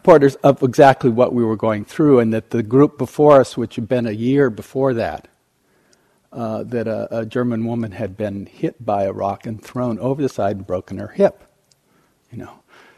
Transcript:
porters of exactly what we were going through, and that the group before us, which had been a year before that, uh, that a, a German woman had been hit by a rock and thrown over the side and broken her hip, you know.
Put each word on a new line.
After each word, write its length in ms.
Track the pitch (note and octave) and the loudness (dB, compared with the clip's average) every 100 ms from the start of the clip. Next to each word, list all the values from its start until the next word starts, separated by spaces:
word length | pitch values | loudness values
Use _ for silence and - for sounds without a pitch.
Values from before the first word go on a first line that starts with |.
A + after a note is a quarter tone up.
porters 320 | - D#3 C#3 C3+ | 6 6 6 2
of 260 | C#3 C3+ | 0 2
exactly 460 | C3 A2+ C#3 C3 C3 | 0 4 6 6 0
what 240 | A2 - | 2 0
we 100 | B2 | 0
were 140 | A2+ A2 | -2 -2
going 300 | A2+ G#2 G#2 | -2 -4 -6
through, 320 | - D3+ B2+ | 0 4 4
and 140 | A2+ | 4
that 160 | A2+ - | -2 -4
the 120 | A#2 | -6
group 360 | G#2+ C3 D3 - | 0 4 2 2
before 420 | B2+ - D3 C#3 | -8 2 6 6
us, 160 | B2 - | 6 -2
which 200 | A2+ - | -8 -8
had 120 | A2 | -4
been 180 | B2 A#2 | -2 -2
a 60 | |
year 380 | G#2+ A#2+ C#3 C3+ | -4 -2 0 0
before 420 | G#2 - C3+ C3+ | -2 -10 -4 -2
that, 340 | A#2 F#2 D2+ - _ _ _ _ _ _ _ _ _ _ | -2 -4 -6 -14 _ _ _ _ _ _ _ _ _ _
uh, 320 | C#3 A2+ A2 | -10 -8 -8
that 220 | A2 A#2+ A2+ | -6 -6 -4
a, 340 | G#2+ A2 A2+ | -6 -6 -6
a 60 | A2+ | -6
German 380 | B2+ B2 A2+ | -4 -4 -4
woman 280 | A#2 A#2 A2 | -4 -6 -8
had 260 | F#2+ G#2 F#2+ | -8 -10 -8
been 260 | G#2+ G2+ | -8 -8
hit 400 | F#2+ - D#3+ - | -14 -8 -8 -8
by 200 | A2 G2+ | -4 -2
a 80 | G2 | -2
rock 340 | G2 G2 G2+ A#2 | -4 -6 -6 -10
and 180 | A2 | -14
thrown 340 | - B2+ B2 A2 | -12 -6 -6 -4
over 220 | B2+ C#3 | -4 -4
the 80 | C3 | -4
side 280 | - G2+ G2+ | -4 -4 -4
and 100 | G2 | -6
broken 320 | F2+ - G2 | -8 -8 -12
her 100 | G#2 | -10
hip, 340 | - G3 - _ _ _ _ _ _ _ _ _ | 0 0 -2 _ _ _ _ _ _ _ _ _
you 60 | A#2 | -18
know. 240 | - - _ _ _ | -18 -20 _ _ _